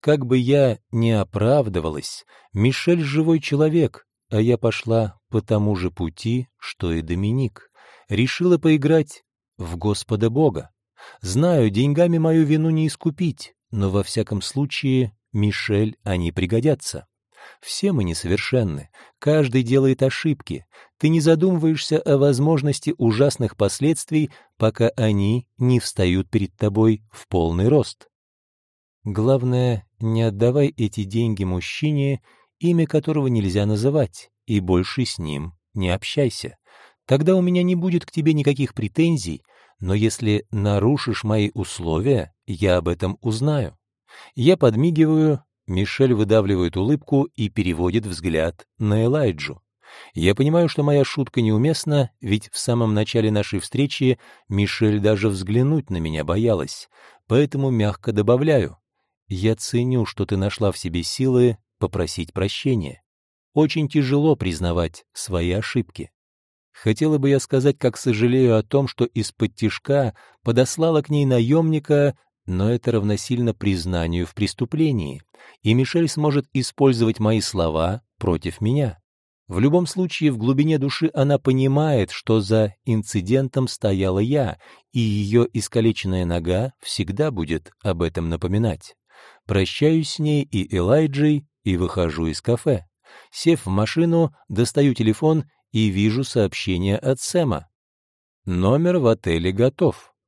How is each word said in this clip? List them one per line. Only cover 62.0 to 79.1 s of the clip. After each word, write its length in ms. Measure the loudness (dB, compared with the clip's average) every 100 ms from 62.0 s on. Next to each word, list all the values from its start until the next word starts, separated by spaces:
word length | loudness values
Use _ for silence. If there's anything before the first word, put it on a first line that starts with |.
| -6 -6 -8
прощения. 720 | -4 -4 -4 -2 -2 -4 -12 _ _ _ _ _
Очень 360 | 0 0 0 -2
тяжело 480 | 0 0 0 2 0
признавать 680 | -2 -2 -2 -2 -2 -6 _
свои 400 | -14 -6 -2 -2
ошибки». 580 | -2 -2 -4 -6 -10 -16 _ _ _ _ _ _
Хотела 460 | -6 -2 0 2 2
бы 100 | 2
я 120 | 0
сказать, 360 | 0 0 2 2
как 200 | -2 -2
сожалею 600 | -2 0 2 4 4 4
о 60 |
том, 240 | 2 -2 -2
что 180 | -2
из-под 500 | -2 -2 -6 _ -4
тишка 600 | -2 -4 -4 -2 0 0 -6 -20 _
подослала 580 | -2 2 0 0 2 2
к 80 | 0
ней 160 | 0 2
наёмника, 880 | 2 2 2 2 -2 0 2 2 -2 _ _ -6
но 240 | -2 0
это 220 | 0 0
равносильно 600 | 0 0 -4 -2 -2 -2
признанию 760 | -2 -2 -2 -2 -2 -2 -2 -4
в 60 |
преступлении, 920 | -4 -4 -2 -6 0 0 0 -4 -10 _ _ -20 _
и 120 | 0
Мишель 340 | 2 2 0 -2
сможет 380 | 0 0 0 -2
использовать 680 | -4 -6 2 2 4 0 0
мои 220 | 0 0
слова 600 | -2 -2 -2 0 -2 -2 _ _
против 440 | -2 -2 -4 -4
меня. 400 | -2 0 -2 -6 _